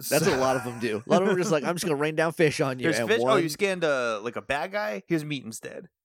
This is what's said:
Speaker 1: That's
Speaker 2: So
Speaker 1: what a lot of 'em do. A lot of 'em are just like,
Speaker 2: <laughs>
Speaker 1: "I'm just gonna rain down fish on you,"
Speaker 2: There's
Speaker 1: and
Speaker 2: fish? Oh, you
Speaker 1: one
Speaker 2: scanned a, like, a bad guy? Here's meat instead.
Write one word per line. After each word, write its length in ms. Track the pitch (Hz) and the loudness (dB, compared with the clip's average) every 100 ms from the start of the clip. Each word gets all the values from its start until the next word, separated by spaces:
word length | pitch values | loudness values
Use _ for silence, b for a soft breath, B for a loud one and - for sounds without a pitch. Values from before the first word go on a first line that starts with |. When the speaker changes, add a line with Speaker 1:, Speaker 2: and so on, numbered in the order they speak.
| 135 | -2
Speaker 1:
That's 160 | 151 | 2
Speaker 2:
So 20 | 165 | 2
Speaker 1:
what 80 | 135 | 2
a 40 | |
lot 160 | 131 131 | 2 2
of 80 | 120 | -2
'em 120 | 120 | -4
do. 240 | 117 104 - | -2 -2 2
A 40 | |
lot 120 | 170 | 2
of 60 | 196 | 4
'em 60 | |
are 40 | 180 | 2
just 120 | 175 | 0
like, 140 | 156 | 0
Speaker 2:
<laughs> 0 | |
Speaker 1:
"I'm 100 | 139 | 0
just 100 | 175 | -2
gonna 120 | 180 143 | -2 0
rain 180 | 151 | 0
down 180 | 156 160 | 0 0
fish 280 | 160 156 139 | 2 2 2
on 180 | 139 127 | -2 -2
you," 80 | 151 | 0
Speaker 2:
There's 80 | |
Speaker 1:
and 140 | 120 117 | 0 2
Speaker 2:
fish? 140 | 233 240 | 2 4
Oh, 100 | 208 | 4
you 120 | 165 | 2
Speaker 1:
one 0 | |
Speaker 2:
scanned 360 | 147 202 185 | 0 -2 0
a, 360 | 160 135 120 107 | 0 2 0 -2
like, 140 | 113 107 | -4 -6
a 60 | |
bad 300 | - 139 185 | -4 -4 -4
guy? 300 | 202 208 202 - | -6 -6 -6 -2
Here's 160 | 165 | -2
meat 200 | 151 143 | -2 -8
instead. 440 | 110 113 - - - _ | -8 -12 -12 -12 -16 _